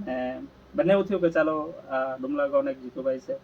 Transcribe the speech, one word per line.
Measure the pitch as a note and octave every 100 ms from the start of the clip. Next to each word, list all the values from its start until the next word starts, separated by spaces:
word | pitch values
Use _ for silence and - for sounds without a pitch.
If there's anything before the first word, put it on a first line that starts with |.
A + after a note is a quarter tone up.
| -
ને | B2+ B2+ C3 C#3 - - -
બંને | E3
એવું | G3 F#3+
થયું | F#3+
કે | E3+
ચાલો, | E3 D#3 D#3 D#3 F3+ C3+
આ | C3+ - -
ડુમલા | C3 D3 C#3
ગામના | - C#3
એક | C4
જીતુભાઈ | B3 C4 C4 C4
છે | - C5+